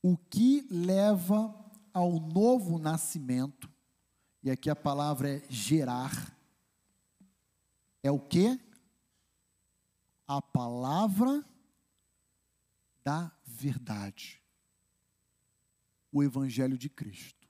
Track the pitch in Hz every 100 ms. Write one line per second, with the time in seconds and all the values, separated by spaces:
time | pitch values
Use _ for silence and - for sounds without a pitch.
0 | 180 175 _ 190 247 285 269 175 180 190
1 | 208 202 175 208 220 - - - _ 185
2 | 180 165 160 170 220 254 185 165 156 160
3 | - 165 127 123 135 - - _ _ _
4 | _ _ _ _ 135 131 151 147 147 139
5 | 147 139 143 139 - 123 104 156 131 123
6 | 131 - - - _ _ _ _ _ _
7 | _ _ _ _ _ _ _ _ _ _
8 | 139 143 - 170 208 262 - _ _ _
9 | _ _ _ _ _ _ _ _ _ _
10 | _ _ - 143 - 131 120 123 127 160
11 | 220 190 247 285 285 _ _ _ _ _
12 | _ _ _ _ _ _ _ _ _ _
13 | 139 156 170 _ - 113 139 131 120 104
14 | 101 - - - _ _ _ _ _ _
15 | _ _ _ _ _ _ _ _ _ _
16 | _ 143 143 127 135 117 131 127 143 -
17 | 107 95 - _ _